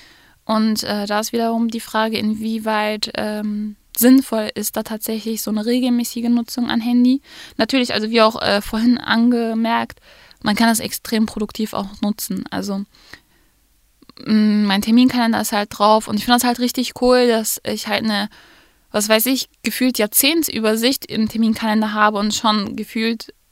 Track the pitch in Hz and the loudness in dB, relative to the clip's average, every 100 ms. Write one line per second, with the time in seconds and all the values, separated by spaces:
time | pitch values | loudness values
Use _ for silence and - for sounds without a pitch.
0 | - _ _ _ - 220 220 214 - 208 | -20 _ _ _ -2 0 0 0 -4 -4
1 | 202 208 226 233 226 226 233 226 - 220 | -2 -2 -2 -2 0 0 -2 -4 -6 -2
2 | 220 220 214 214 220 220 220 214 214 214 | -2 -2 -2 -2 -4 -4 -2 -2 -2 -4
3 | - - 214 214 208 208 214 208 _ - | -8 -6 -6 -4 -4 -4 -6 -10 _ 2
4 | 240 262 262 226 214 - 208 - 220 220 | 6 6 4 -2 -4 -6 -6 -6 -6 -8
5 | - 220 220 220 - 214 214 247 254 240 | -6 -6 -6 -6 -4 -4 0 0 2 0
6 | 233 240 240 240 233 - 240 233 226 240 | -2 -4 0 0 0 -4 -2 -2 2 4
7 | 247 269 - - - - 220 269 247 - | 4 2 -2 -20 -10 -4 0 0 0 -2
8 | 214 226 220 226 - 202 - 220 240 240 | 0 4 4 2 0 0 -2 0 2 2
9 | - 220 233 240 226 226 226 233 226 - | 0 2 2 2 0 -2 -2 -2 -4 -12
10 | _ - - _ - 208 233 226 196 - | _ -20 -20 _ -2 2 2 2 -2 -8
11 | - 226 214 - 214 - 214 - 196 - | -4 -2 -2 -2 -6 -6 -6 -6 -8 -4
12 | 208 208 - 185 - 196 190 196 202 _ | -4 -4 -6 -8 -8 -8 -6 -6 -8 _
13 | _ - _ _ _ _ _ _ _ _ | _ -20 _ _ _ _ _ _ _ _
14 | _ - - 214 214 208 208 196 214 226 | _ -12 0 2 4 4 2 0 4 6
15 | 254 247 233 214 214 208 208 - 208 220 | 6 4 0 0 -2 -2 -4 2 4 4
16 | - 208 208 240 247 240 247 - 240 - | 2 -4 2 2 2 0 -2 -2 -6 0
17 | 247 247 247 226 214 - - 214 220 202 | 4 6 4 2 0 -6 -6 -6 -4 -2
18 | 220 208 208 - - _ _ _ _ 208 | 0 -2 -4 -10 -20 _ _ _ _ -4
19 | 208 220 240 262 - _ - - 254 247 | 2 2 2 -2 -4 _ -6 0 0 0
20 | 214 - 277 339 294 - 220 220 240 269 | 0 2 2 2 0 -2 0 0 0 -2
21 | - - 214 220 226 220 226 214 214 214 | -4 -4 -2 0 0 0 0 0 0 2
22 | 208 214 208 202 226 214 196 - 214 233 | 2 2 -2 -2 0 0 -2 -8 -8 -4
23 | 226 226 - - _ | -2 -4 -8 -20 _